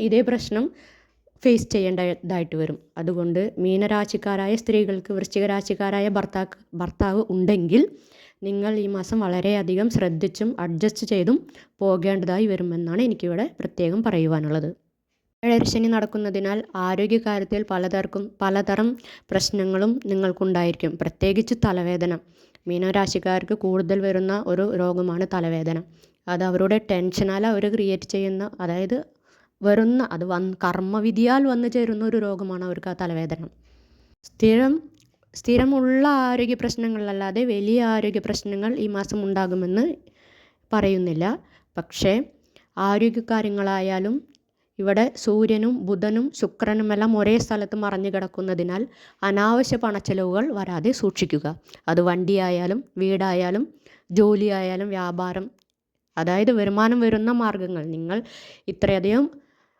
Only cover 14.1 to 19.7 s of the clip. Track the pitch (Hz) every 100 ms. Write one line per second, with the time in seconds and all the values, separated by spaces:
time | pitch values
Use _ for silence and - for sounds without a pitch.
14.1 | 180 160 160 151 156 151 - _ _ _
15.1 | _ _ _ 233 233 - 233 226 226 208
16.1 | 214 208 196 196 208 - 190 185 190 214
17.1 | 226 226 208 196 202 214 185 180 190 196
18.1 | 196 202 - 196 196 202 196 226 247 -
19.1 | - - 190 185 202 190